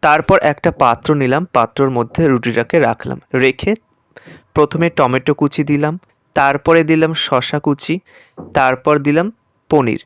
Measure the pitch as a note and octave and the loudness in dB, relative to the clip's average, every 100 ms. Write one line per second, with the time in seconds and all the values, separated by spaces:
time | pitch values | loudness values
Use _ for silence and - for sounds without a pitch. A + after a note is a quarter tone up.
0 | D#3 D3+ - F#3+ D3+ D3 E3+ - C3 A#2 | 2 2 2 2 2 0 -2 0 0 0
1 | - D3+ C3 C3+ F3+ B2+ A2+ - C#3 B2 | -2 -2 0 -2 -2 -2 -2 0 -2 -2
2 | A#2 - E3 B2+ A#2+ A2+ A#2 E3+ B2 A#2+ | -4 -2 0 0 0 -4 0 0 0 -2
3 | B2+ B2 _ C3 C3 B2+ - A3 _ _ | -8 -12 _ 0 0 0 -4 -6 _ _
4 | _ - - - _ - D3 D#3 E3+ E3 | _ -20 -20 -20 _ 0 0 0 -2 0
5 | C3+ B2+ C3 C#3+ D3 - C#3+ D3 D3+ E3+ | 0 0 -2 -2 -2 -2 -2 -2 -2 -6
6 | _ _ _ - C#3 C#3+ - E3 D#3 D#3+ | _ _ _ 0 0 0 2 2 4 2
7 | D#3+ D#3+ - C3 - D3+ D3+ C#3+ - E3+ | 0 -2 -2 -2 -2 -4 -2 -4 -4 -6
8 | _ - _ - - - C3 B2+ C3+ D3 | _ -20 _ -20 -6 -2 0 0 0 0
9 | C#3+ D3+ F#3+ - _ _ _ D3+ B2 - | 0 0 -2 -8 _ _ _ 0 2 -4